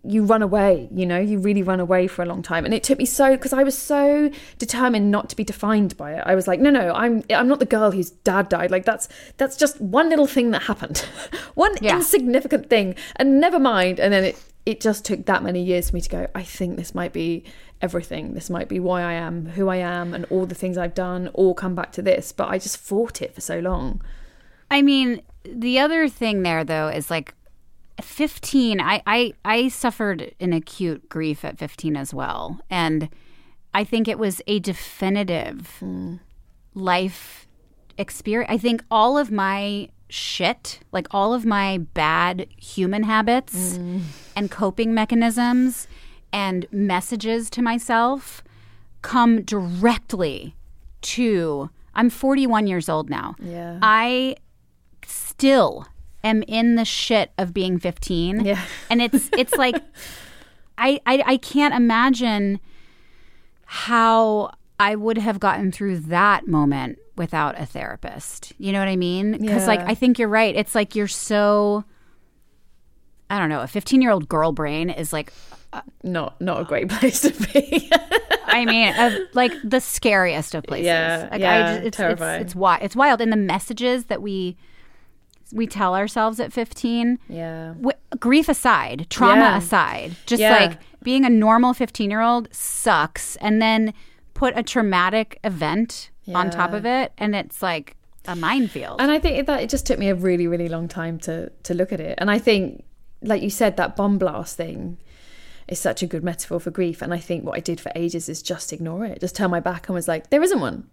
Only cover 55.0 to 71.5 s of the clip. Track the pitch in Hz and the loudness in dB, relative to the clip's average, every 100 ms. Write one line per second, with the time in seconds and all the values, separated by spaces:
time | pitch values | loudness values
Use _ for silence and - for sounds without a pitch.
55 | - - - - 269 269 165 82 - - | -14 -12 -12 2 6 6 4 0 -16 -20
56 | - - 220 220 - 220 233 233 226 - | -20 -4 0 0 0 2 4 4 2 -4
57 | - 226 - - 190 175 185 180 180 170 | 2 2 2 -2 -4 -2 0 0 -2 -6
58 | - 180 170 202 208 190 185 - - 240 | -4 -2 0 0 0 0 -4 -12 -2 2
59 | 240 277 - 370 254 453 254 294 - - | 4 2 2 0 0 2 2 0 -6 -20
60 | - - - - - - - - 247 285 | -18 -18 -20 -20 -20 -20 -20 -2 0 2
61 | - 269 277 262 - 277 294 247 233 226 | 2 2 4 0 0 2 2 4 4 4
62 | 254 240 240 208 196 196 - - - _ | 4 2 0 0 0 -2 -8 -20 -20 _
63 | - - - - - _ _ - - 233 | -20 -20 -20 -20 -20 _ _ -10 0 4
64 | 226 226 220 214 202 - - _ 202 214 | 6 6 4 2 -2 -8 -20 _ 0 2
65 | 214 226 220 202 202 185 196 - 202 180 | 0 0 0 0 0 0 -2 -2 -4 -4
66 | 156 175 202 196 - 160 143 139 127 - | -2 4 4 4 2 2 2 0 -4 -10
67 | - - 170 160 147 - 147 - - - | -18 -8 -6 -2 -2 -4 -10 -10 -10 -10
68 | - - - - - - 196 196 196 185 | -14 -14 -14 -16 -18 -10 -4 -2 0 0
69 | 175 185 208 220 214 202 190 208 180 220 | 0 0 -2 -2 0 2 2 2 0 2
70 | 254 240 220 220 220 190 208 233 208 214 | 2 4 2 4 2 2 0 0 0 -2
71 | 202 - - 208 208 | -4 -4 -2 2 4